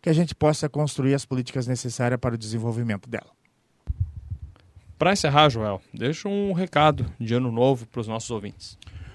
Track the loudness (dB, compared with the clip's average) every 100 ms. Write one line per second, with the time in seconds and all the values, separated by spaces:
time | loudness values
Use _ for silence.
0 | 2 4 2 2 2 2 -2 -2 -2 0
1 | 2 0 0 -4 -2 -4 -2 -4 -4 -2
2 | 0 0 -2 -4 -4 -4 -2 -2 -2 -4
3 | -6 -10 -10 _ _ _ _ _ -8 -4
4 | -4 -6 -12 -12 -12 -20 _ -20 -20 0
5 | 2 4 4 6 6 4 -2 -4 -8 -4
6 | -4 -2 -4 -4 -2 -2 0 4 4 4
7 | -2 -6 -2 0 0 4 4 2 -2 -8
8 | -6 -6 -6 -8 -8 -14 -20 -20 -20 -18
9 | -18